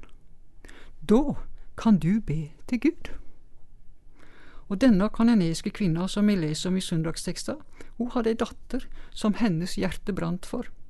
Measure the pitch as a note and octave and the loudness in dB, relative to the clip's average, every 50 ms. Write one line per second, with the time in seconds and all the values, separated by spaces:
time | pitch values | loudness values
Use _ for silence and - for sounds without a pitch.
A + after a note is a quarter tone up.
0 | - - - - - - - - - - - - - - - - - - - - | -6 -14 -14 -14 -16 -18 -18 -16 -16 -16 -18 -16 -16 -16 -16 -14 -14 -14 -12 -6
1 | D#3 D3+ G#3 B3+ D4+ - D#3 - - - - - - - - - - A3+ G#3 E3 | 2 4 6 6 6 4 0 -4 -4 -6 -8 -8 -10 -10 -6 0 4 6 6 6
2 | C#3+ E3 G3+ A3+ G3+ - C#3+ D#3+ D#3 D3 - - - - B3+ A#3 - D4+ D#4+ - | 6 4 2 2 0 0 -2 -2 -2 -6 -10 -12 -6 -4 -2 2 2 2 2 2
3 | - - - - - - - - - - - - - - - - - - - - | -4 -6 -6 -6 -4 -6 -8 -8 -12 -14 -14 -14 -12 -14 -14 -14 -14 -14 -14 -14
4 | - - - - - - - - - - - - - - G3+ F#3+ C4+ C4 G#3+ F3+ | -16 -16 -16 -16 -16 -16 -16 -14 -14 -12 -12 -12 -6 -4 0 6 8 8 8 8
5 | G3 G#3+ - - A3+ A#3 A#3+ G#3 E3+ E3 D#3+ - - G#3 - - G#3+ F3 D#3+ E3 | 6 4 4 4 6 6 6 6 6 4 2 0 -2 -4 -2 0 2 2 2 2
6 | F3+ F#3+ - G#3 G#3 G#3 G#3 F#3 D#3 D3+ D#3 - - F#3 F#3 F#3 - - F3+ D#3+ | 0 0 2 4 4 4 4 4 2 0 -2 -2 0 0 0 0 0 0 0 0
7 | D#3+ E3 D#3+ - - F#3 E3+ - - - - D#4 - - - - - - - - | 0 0 -2 -4 -4 -6 -6 -4 -4 -6 -6 -6 -8 -14 -14 -12 -12 -12 -6 -4
8 | A#3 B3 - B3 A3+ A3+ A3+ - A3+ - - - - - - B3+ - - - - | -4 -2 0 0 0 2 0 0 -2 -4 -4 -12 -10 -6 -4 -4 -4 -6 -8 -8
9 | - - - - - A3 G3+ - - G#3+ E3 D#3 F3 F#3 - - F#3 F3+ - - | -10 -8 -8 0 0 0 2 4 4 2 2 2 0 -2 -2 0 0 0 -2 -2
10 | - - F#3+ F3 E3+ E3 F3 F#3 - - - B3 A#3+ - - - - - | -4 -4 -2 -2 -2 -2 -2 -4 -4 -6 -6 -4 -6 -6 -8 -10 -12 -12